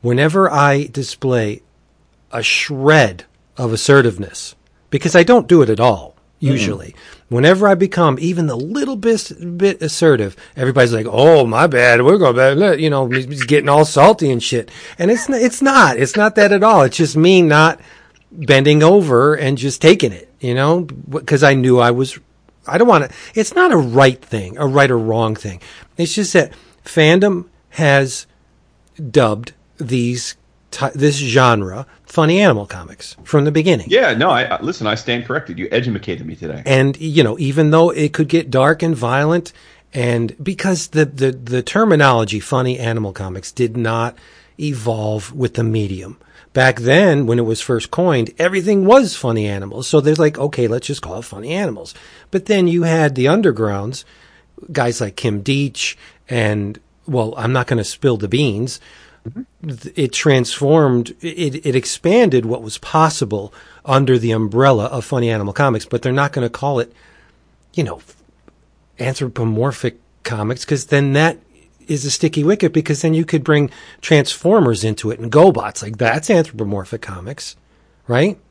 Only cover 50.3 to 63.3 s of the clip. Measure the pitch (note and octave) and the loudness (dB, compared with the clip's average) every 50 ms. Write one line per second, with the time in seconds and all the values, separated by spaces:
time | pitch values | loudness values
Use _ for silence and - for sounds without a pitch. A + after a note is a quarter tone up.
50.3 | D3 - C3+ C#3+ - - A#2+ A2+ A2 B2+ - - C#3+ - - - F#2 A2+ A#2+ - | 0 -2 -6 -6 -4 -2 -2 -2 -2 -4 -6 -8 -12 -12 -12 -14 -14 -14 -14 -16
51.3 | - G2 G#2+ B2+ D#3+ F#3 G#3 E3+ A2+ - - - - - - - - - _ _ | -16 -16 -12 -8 -6 -6 -6 -6 -8 -10 -14 -20 -20 -20 -20 -20 -20 -20 _ _
52.3 | - F#3+ F#3 - G#3+ G3 F3+ F3 E3 F3 E3+ E3 D#3+ D#3+ D#3+ D3 C3+ B2+ B2 C3+ | -6 -6 -2 0 0 2 2 2 2 0 0 0 2 2 2 0 0 0 2 2
53.3 | D#3+ G#3+ G#3+ F3 B2 A2 A2+ G#2+ G2+ G2 G2+ A2 C3 - - _ _ _ _ _ | 2 2 2 0 0 0 -2 -4 -4 -4 -6 -8 -10 -12 -16 _ _ _ _ _
54.3 | _ _ _ _ _ - - - D#3+ - B2+ A#2+ A#2 - B2 G2+ F#2+ - - A#2+ | _ _ _ _ _ -20 -20 -10 -6 -4 -4 -4 -4 -4 -6 -8 -8 -6 -4 -4
55.3 | G#2+ G#2 G2 C3 C#3 C#3 C#3+ C3+ - - - - - _ - - _ _ _ _ | -4 -4 -4 -4 -2 -2 -2 -4 -6 -8 -8 -8 -8 _ -20 -20 _ _ _ _
56.3 | B2+ A#2+ A#2 G#2+ G#2 G#2 G2+ G2+ G#2+ - _ _ _ _ _ - C#3+ B2+ A2 G#2+ | -6 -4 -2 -2 -2 -4 -6 -8 -10 -14 _ _ _ _ _ -6 -4 -2 -2 -4
57.3 | - - - A2+ C3 C3 B2 - C3+ A#2+ G2 - - - - C#3 A#2+ G#2+ G#2+ G2+ | -6 -6 -4 -2 -2 -2 -2 -2 -2 -4 -4 -6 -10 -4 -2 -2 -2 -2 -4 -4
58.3 | G2 B2+ D3 C3+ G2+ G2+ A#2 - - - _ - _ _ _ _ _ _ _ A2+ | -2 -2 -2 -2 -2 -4 -6 -8 -10 -14 _ -20 _ _ _ _ _ _ _ -16
59.3 | C3 G#3 C4 _ _ _ - D#3 C3+ A2+ - C#3+ - - D3 B2+ - - - D#3 | -14 -14 -18 _ _ _ -14 -14 -14 -14 -16 -14 -6 -4 -4 -4 -4 -2 0 2
60.3 | C#3 C3 B2 A#2 - - C#3+ C#3 D3+ D#3+ D3+ C#3 B2+ B2 A#2 - - _ - E3+ | 2 2 0 -2 -4 -4 0 2 2 4 4 2 2 0 -2 -4 -10 _ -14 -14
61.3 | D#3 F3 F3 D3 C3 D#3 - D3+ B2 C3 B2 - - - _ E3+ F#3+ A#3 A#3+ G3+ | -8 -6 -6 -6 -6 -6 -6 -2 -2 -2 -2 -4 -10 -4 _ 0 2 4 2 4
62.3 | C3+ B2+ A2+ A2+ A#2 B2 A2+ G#2+ - - - - - D#3+ D#3+ D#3+ D#3 - C#3+ G#2 | 2 0 0 -2 -6 -6 -8 -12 -14 -14 -16 -4 0 2 2 2 0 -4 -6 -6